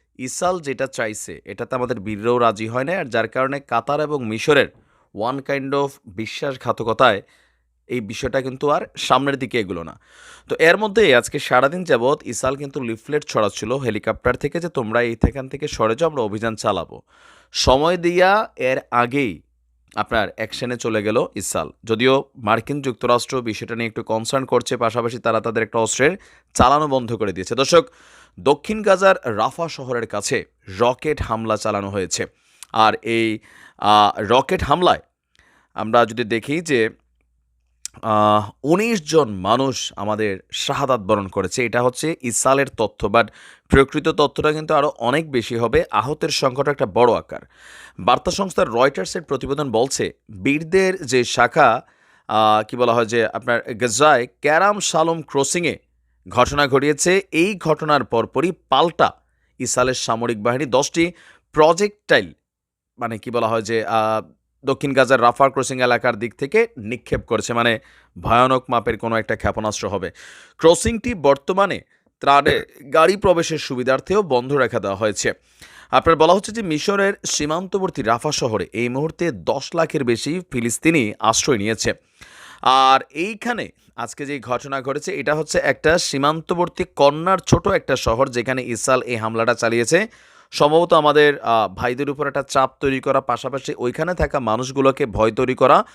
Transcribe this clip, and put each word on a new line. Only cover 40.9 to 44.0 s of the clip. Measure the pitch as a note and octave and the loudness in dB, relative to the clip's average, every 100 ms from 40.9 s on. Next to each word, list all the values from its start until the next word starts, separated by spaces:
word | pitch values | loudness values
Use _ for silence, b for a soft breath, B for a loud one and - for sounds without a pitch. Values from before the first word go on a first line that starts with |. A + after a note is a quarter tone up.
| B2 | 0
বরণ | F#2+ G#2 F#2+ | 2 0 0
করেছে। | G2 F#2 - A#2 | -4 -4 -2 -2
এটা | A#2+ | 0
হচ্ছে | B2 - D#3 F3 | 0 0 -4 -4
ইসরায়েলের | A#2+ - C3 C#3 C3+ | -4 0 2 2 0
তথ্য, | - G#2+ - A2 | -2 -4 -2 0
but | A#2 G#2+ B B B _ | 2 2 B B B _
প্রকৃত | C3+ C3+ D3+ | 4 4 0